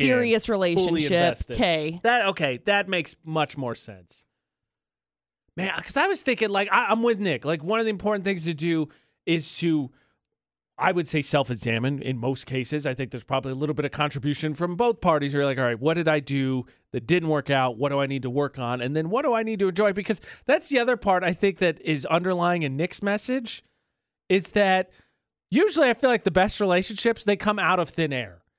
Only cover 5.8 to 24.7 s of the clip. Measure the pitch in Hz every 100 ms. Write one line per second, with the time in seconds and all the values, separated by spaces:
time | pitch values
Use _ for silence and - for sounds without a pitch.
5.8 | - 277 370 381 - 240 214 196 196 196
6.8 | 220 220 233 214 196 127 139 165 160 226
7.8 | 226 196 202 208 190 190 160 151 170 165
8.8 | 151 _ _ _ - 165 147 - 170 156
9.8 | 131 _ _ _ _ _ _ _ _ -
10.8 | 160 175 151 156 139 147 131 120 120 113
11.8 | 127 139 123 127 123 131 - 131 123 151
12.8 | 143 127 131 123 - 135 131 131 147 147
13.8 | 147 - 147 139 139 143 156 147 175 175
14.8 | 240 226 180 156 143 143 139 131 123 113
15.8 | 147 165 160 156 139 139 131 131 123 _
16.8 | _ 127 117 175 160 151 - 139 131 113
17.8 | 139 139 135 139 127 131 143 - 120 123
18.8 | 123 151 160 226 302 226 220 214 196 175
19.8 | 208 196 196 208 - - - 294 - 269
20.8 | 240 247 202 185 175 180 202 180 180 156
21.8 | - 151 165 165 180 180 175 175 147 135
22.8 | 175 - 202 208 - 262 233 - - _
23.8 | _ _ _ _ - 190 - 208 196